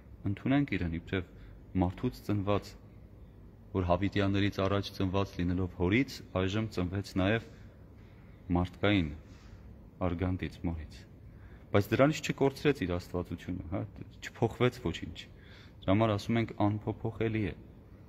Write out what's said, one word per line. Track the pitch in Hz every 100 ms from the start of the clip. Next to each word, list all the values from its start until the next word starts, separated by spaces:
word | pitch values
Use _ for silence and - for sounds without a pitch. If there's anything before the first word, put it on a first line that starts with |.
| - -
ընդունենք | 101 101 127 139 143 95
իրեն | 87 82
իբրև | - 95 87 - - - -
մարդուց | 92 90 - 127 -
ծնված | - 104 98 101 - - - - - - - - - - -
որ | 98 87
հավիտյաններից | 90 98 101 98 98 101 98
առաջ | 95 101 98
ծնված | - 95 98 95
լինելով | - 87 90 92
հորից, | - 90 110 135 - -
այժմ | 92 92 107 110
ծնվեց | 95 90 98 -
նաև | 95 95 113 - - - - - - - - - - -
մարդկային | 87 87 - 101 101 78 76 - - - - - - - -
արգանդից, | 90 85 92 92 78 -
մորից։ | 87 82 - - - - - - - -
Բայց | - 101 -
դրանից | 113 143 156
չկորցրեց | - - 139 135 151 139
իր | 87
աստվածությունը, | 87 - 90 87 85 - 90 82
հա, | 104 107 - - -
չփոխվեց | - - 117 - 123 -
ոչինչ։ | 82 - - - - - - - -
Դրա | - -
համար | 101 110
ասում | 101 - 117
ենք՝ | 113 -
անփոփոխելի | 104 107 113 101 113 - 113 110
է։ | 92 - - - - -